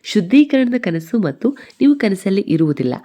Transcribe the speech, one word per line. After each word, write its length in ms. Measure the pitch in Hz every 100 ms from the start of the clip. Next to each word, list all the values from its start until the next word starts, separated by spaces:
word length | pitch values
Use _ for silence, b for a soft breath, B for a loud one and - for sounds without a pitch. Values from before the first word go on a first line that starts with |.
ಶುದ್ಧೀಕರಣದ 720 | - 208 175 262 294 262 247 247
ಕನಸು 380 | 196 165 160 233
ಮತ್ತು 280 | 165 135 254 277 B
ನೀವು 220 | B 277 285
ಕನಸಲ್ಲಿ 480 | 214 185 190 196 -
ಇರುವುದಿಲ್ಲ 480 | 156 156 143 127 127